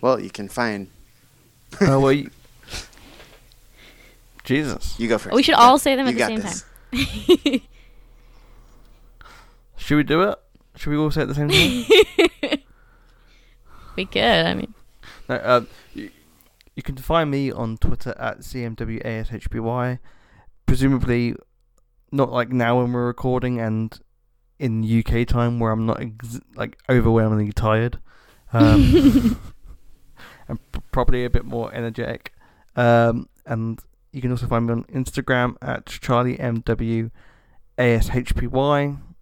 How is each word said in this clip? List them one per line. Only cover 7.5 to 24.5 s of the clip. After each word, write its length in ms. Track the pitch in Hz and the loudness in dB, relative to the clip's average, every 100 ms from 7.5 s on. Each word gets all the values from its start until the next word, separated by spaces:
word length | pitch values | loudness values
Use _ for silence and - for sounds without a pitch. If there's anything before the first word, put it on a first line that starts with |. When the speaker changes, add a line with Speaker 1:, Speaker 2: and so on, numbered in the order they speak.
| 269 | -4
Speaker 3:
<laughs> 0 | - - - - - - - - _ - - - - - - - - - - _ _ - | -6 -20 -20 -20 -20 -20 -20 -20 _ -20 -20 -20 -20 -20 -20 -20 -20 -20 -20 _ _ -14
Speaker 2:
Should 200 | - 147 | 0 0
we 60 | |
do 180 | 151 156 | 2 2
it? 160 | 196 - _ _ _ - | 0 -2 _ _ _ -10
Should 140 | - | -4
we 60 | 147 | -2
all 140 | 156 | 0
say 120 | 151 | -2
it 60 | 143 | -2
at 0 | |
the 60 | |
same 140 | 147 147 | -2 0
time? 1080 | - 294 247 233 427 427 - 330 - - 285 | 2 2 0 4 4 4 2 0 0 -6 -6
Speaker 3:
<laughs> 40 | _ _ _ _ _ _ _ _ _ _ _ - - | _ _ _ _ _ _ _ _ _ _ _ -20 -16
We 120 | - 190 | -10 -6
could, 160 | - | -2
I 320 | 220 190 165 | 2 2 0
mean. 180 | - - - - _ - - - | -4 -8 -14 -20 _ -20 -20 -8
Speaker 2:
No, 60 | |
uh, 260 | 127 - 123 117 - - | -6 2 2 0 -20 -20
you, 180 | - 104 _ _ _ _ _ - | -18 -18 _ _ _ _ _ -20
you 80 | - | -14
can 140 | - 131 | -10 -10
find 340 | 131 165 156 | -2 -2 0
me 220 | 139 135 | -2 -4
on 240 | - 117 113 | -6 -8 -2
Twitter 380 | - - - - | 2 2 0 -6
at 240 | 120 - | -8 -10
C 220 | - 131 | -12 -10
M 80 | 117 | -10
W 260 | 110 113 113 | -8 -8 -8
A 140 | - 113 | -8 -6
S 100 | 110 | -6
H 200 | 113 - | -8 -8
B 80 | 117 | -6
Y. 400 | 113 123 123 127 - - _ - - _ | -4 -2 -4 -6 -10 -20 _ -20 -20 _
Presumably 720 | - 113 135 135 120 120 120 - - _ _ _ _ _ _ | 0 2 4 2 2 0 0 -6 -12 _ _ _ _ _ _
not, 220 | 139 127 | -2 0
like, 160 | 123 120 | 0 -2
now 320 | 127 117 123 | 0 2 2
when 100 | 123 | 0
we're 120 | 123 120 | -2 -4
recording 540 | 120 131 127 127 123 | -4 -2 -2 -2 -4
and 400 | 113 110 110 - - _ _ _ _ | -2 -2 -4 -10 -20 _ _ _ _